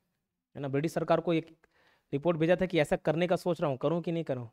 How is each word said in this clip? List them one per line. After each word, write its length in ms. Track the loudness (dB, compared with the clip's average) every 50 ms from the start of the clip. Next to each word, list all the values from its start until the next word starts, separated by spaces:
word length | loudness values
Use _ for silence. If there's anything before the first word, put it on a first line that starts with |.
| _ _ _ _ _ _ _ _ _ _ -10
है 40 | -8
ना, 80 | -6 -2
ब्रिटिश 240 | -2 -2 -2 -2
सरकार 280 | -2 -2 0 2 2 2
को 140 | 2 0 0
एक 220 | -2 -2 -4 -12 _ _ _ _ _ _ _ _ _ _ _
रिपोर्ट 240 | -6 -2 0 0 2
भेजा 200 | 2 2 2 2
था 100 | 2 0
कि 140 | 0 2 2
ऐसा 160 | 2 2 0
करने 300 | 0 0 0 0 2 2
का 100 | 0 0
सोच 240 | 0 0 -2 -2 0
रहा 100 | -2 -2
हूँ, 80 | -2 0
करूँ 240 | 0 0 0 0
कि 100 | -2 -2
नहीं 120 | -4 -4 -4
करूँ? 260 | -4 -6 -6 -8 -10